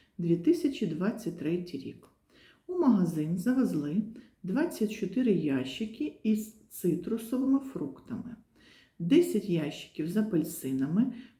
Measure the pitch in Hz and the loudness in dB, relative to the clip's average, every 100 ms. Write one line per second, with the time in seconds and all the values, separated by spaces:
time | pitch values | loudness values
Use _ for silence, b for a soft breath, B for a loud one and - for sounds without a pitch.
0 | B - 170 170 302 349 277 - 190 156 | B -6 2 2 4 4 2 0 -2 0
1 | 196 - 165 - 151 175 175 135 113 - | -2 -2 -6 -6 -2 -2 -4 -8 -10 -14
2 | - _ _ b b b - 359 294 202 | -20 _ _ b b b -8 2 4 6
3 | 170 160 156 185 240 262 208 160 147 185 | 4 0 -2 -2 0 2 2 0 -2 -2
4 | 214 B B B 180 233 330 - 208 - | -4 B B B -4 0 0 0 -2 -2
5 | 185 254 247 175 151 135 135 - 220 - | -4 0 2 4 2 0 -2 -6 -10 -6
6 | 302 - 214 214 - - - - 180 156 | -8 -4 0 0 0 -12 -18 -4 0 0
7 | - 226 - 254 269 269 - - 269 - | -2 -4 -2 -2 2 2 0 -6 -8 -8
8 | - - - - - b b b b b | -10 -10 -10 -14 -20 b b b b b
9 | 170 311 349 214 - 165 147 - - - | 4 6 6 2 0 0 -2 -6 -14 -6
10 | 156 202 214 165 151 - 135 135 139 180 | -2 0 2 2 0 -4 -4 -2 0 2
11 | 269 B B B | 2 B B B